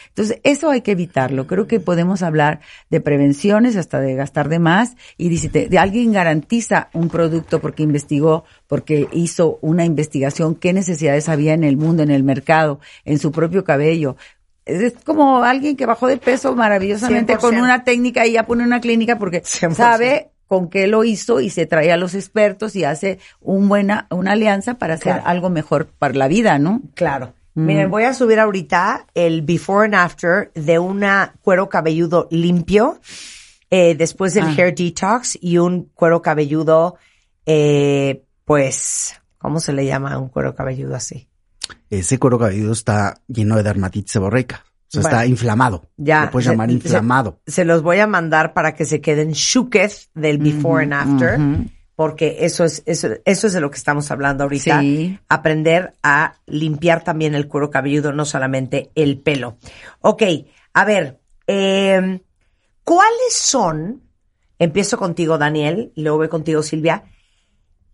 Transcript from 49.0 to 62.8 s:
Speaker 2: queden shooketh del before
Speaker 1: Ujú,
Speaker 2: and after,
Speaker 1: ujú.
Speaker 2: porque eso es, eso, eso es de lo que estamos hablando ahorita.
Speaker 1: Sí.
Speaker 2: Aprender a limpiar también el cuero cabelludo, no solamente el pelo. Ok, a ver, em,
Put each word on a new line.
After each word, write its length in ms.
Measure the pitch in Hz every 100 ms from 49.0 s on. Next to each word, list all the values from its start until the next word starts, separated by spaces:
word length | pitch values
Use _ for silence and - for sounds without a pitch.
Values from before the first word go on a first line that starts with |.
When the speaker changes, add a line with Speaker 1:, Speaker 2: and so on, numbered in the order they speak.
Speaker 2:
queden 320 | 147 151 156
shooketh 760 | 147 - 254 247 208 196 - -
del 240 | 156 151 147
before 480 | 151 151 147 160 147
Speaker 1:
Ujú, 80 |
Speaker 2:
and 180 | 143 143
after, 280 | 139 131 151
Speaker 1:
ujú. 240 | 147 139 - - _ -
Speaker 2:
porque 420 | 156 147 151 -
eso 240 | 175 -
es, 180 | 170 160 -
eso, 220 | 170 - 110
eso 220 | - 190 220
es 60 |
de 60 | 180
lo 100 | 143
que 60 | -
estamos 320 | - 147 147
hablando 340 | 139 139 139
ahorita. 360 | 139 139 139 147
Speaker 1:
Sí. 380 | 143 147 165 190 -
Speaker 2:
Aprender 640 | 156 160 156 156 165 185 -
a 320 | 147 143 160 - -
limpiar 580 | 147 156 147 170 165
también 300 | 175 156 156
el 140 | 147 147
cuero 220 | 147 147
cabelludo, 420 | 143 135 147 147
no 120 | 143 147
solamente 640 | 135 131 135 131 139 -
el 240 | - 147 135
pelo. 380 | - 143 120 110 - - - -
Ok, 220 | 147 - 214 147 - _ _
a 100 | -
ver, 360 | 190 208 147 - _ _ -
em, 720 | 196 196 190 196 190 185 185 - _ _ _ _ _